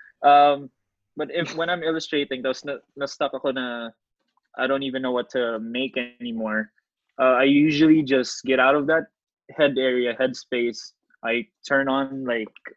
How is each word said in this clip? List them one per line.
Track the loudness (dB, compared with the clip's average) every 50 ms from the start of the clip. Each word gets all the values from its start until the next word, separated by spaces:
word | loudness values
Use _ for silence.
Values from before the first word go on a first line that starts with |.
| -20 -20 _ 2
um, | 4 6 8 8 6 6 4 0 -4 -14 _ _ _ _ _ _ _ _ -8
but | -8 -8 -6
if, | -4 -6 -6 -4 -4
when | -6 -4 -4
I'm | -4 -4
illustrating, | -2 -2 -4 -4 -4 -4 -2 -2 -2 -4 -6 -6
tapos | -4 -4 -4 -6 -6
na, | -10 -10 -10 _ _ -10
na-stuck | -8 -8 -8 -4 -4 -4 -4 -4
ako | -4 -4 -4
na | -4 -4 -6 -6 -8 -8 -10 -12 -14 _ _ _ _ _ _ _ _ _ _ _ -8
I | -4 -2
don't | -2 -2 -2
even | -2 -4 -6 -4
know | -4 -2
what | -2 -2 -4 -4
to | -4 -2 -2 -2 -4 -6
make | -8 -6 -6 -6 -6 -4 -4 -6 -8 -8 -10 -12
anymore, | -12 -10 -8 -6 -6 -4 -4 -4 -4 -6 _ _ _ _ _ _ _ _ _ 0
uh, | 2 4 4 4
I | 4
usually | 4 6 4 4 4 4 4 6 6 6 4
just | 4 2 0 0 0 -2 -8 -8 -2
get | 0 2 4
out | 4 4 4
of | 2 2
that | 2 0 0 0 -4 _ _ _ _ _ _ _ -8 0
head | 2 2 2 2 2
area, | 0 0 0 0 0 -2 0
headspace. | -2 -2 -2 -2 -6 -8 -6 -2 -2 -2 -2 -4 -8 -16 -20 _ _ _ _ _ _ -4
I | -2 -2 -2 -4 _ _ _ -4
turn | 0 0 2 2 2
on, | 0 -2 -2 -4 -6 -8 -4
like, | -4 -4 -4 -6 -8 _ -20 -20 -20 -20